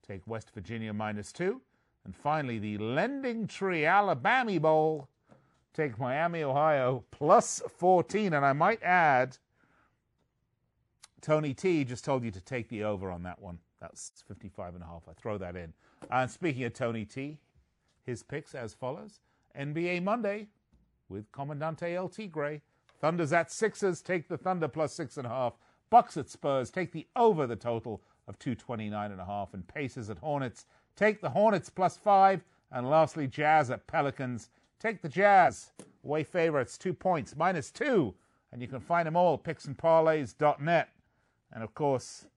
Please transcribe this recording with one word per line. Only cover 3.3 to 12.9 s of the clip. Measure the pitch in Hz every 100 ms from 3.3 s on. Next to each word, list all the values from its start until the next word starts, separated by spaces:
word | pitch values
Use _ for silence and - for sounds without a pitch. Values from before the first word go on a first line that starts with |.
| 226 202 - 196 170 151
Alabama | 196 202 143 185 262 233 180
Bowl. | 156 156 156 156 135 _ _ _ _ _ _
Take | - 151 104
Miami, | 127 139 170 170
Ohio, | 143 139 156 147 127 131 -
plus | - 151 220 - - - _
fourteen. | 175 185 160 190 202
And | 147
I | 139
might | 139 180 226
add, | 175 180 156 127 131 - _ _ _ _ _ _ _ _ _ _ _ _ _ _ _ _ - _
Tony | - 156 151
T | 127 190 165
just | 127 123
told | - 135
you | 117
to | 92
take | - 131 107
the | 110
over | 107